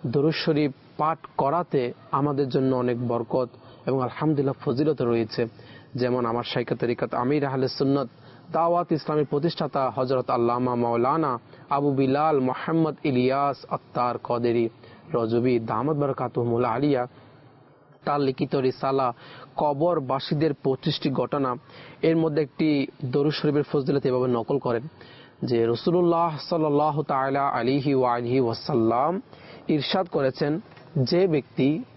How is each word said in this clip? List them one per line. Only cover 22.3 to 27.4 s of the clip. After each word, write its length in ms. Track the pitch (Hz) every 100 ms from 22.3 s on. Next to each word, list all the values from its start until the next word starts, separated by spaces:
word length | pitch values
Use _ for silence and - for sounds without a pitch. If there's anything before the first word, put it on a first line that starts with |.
| 151
একটি 440 | 147 - 160 143 135 -
দরুদ 280 | 131 143 143
শরীফের 300 | 147 151 147
ফজিলত 440 | 143 151 135 139 139
এভাবে 220 | 127 127
নকল 300 | 120 113 143
করেন 240 | 127 117 143 - - - - -
যে 240 | 120 117 117
রাসূলুল্লাহ 720 | 117 - 175 175 170 170 151
সাল্লাল্লাহু 640 | - 170 156 147 151 147
তাআলা 460 | 147 139 135 139